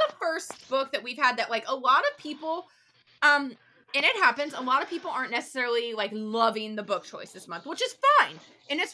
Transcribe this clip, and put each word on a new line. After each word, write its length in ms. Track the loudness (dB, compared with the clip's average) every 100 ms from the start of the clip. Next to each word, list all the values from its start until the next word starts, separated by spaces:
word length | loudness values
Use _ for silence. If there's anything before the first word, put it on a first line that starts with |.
| 0
the 60 | 0
first 480 | -4 -4 -6 -14 -4
book 240 | -2 -2
that 100 | -4
we've 140 | -6 0
had 200 | 0 2
that, 100 | -2
like, 140 | -2 -2
a 80 |
lot 280 | -2 2 4 4
of 80 | -2
people, 480 | -10 -10 -6 -6 -8 _ _ _ _ 0
um, 340 | 4 4 2 -10 _ _ _
and 100 | 0
it 120 | 2 4
happens, 360 | 4 4 -2
a 60 | -4
lot 220 | 0 0
of 80 | 0
people 200 | -6 -6
aren't 200 | -4 -4
necessarily, 640 | -4 -6 -4 0 0 -2
like, 160 | -2 -4
loving 600 | -4 -4 2 2 2 -6 -6
the 60 |
book 220 | -4 -4
choice 260 | -4 -14 -14
this 140 | -16 -12
month, 160 | -12
which 160 | -8 -4
is 140 | -4 0 4 6
fine. 180 | 4 -2 -20 _ -6
And 120 | -4
it's 120 | 0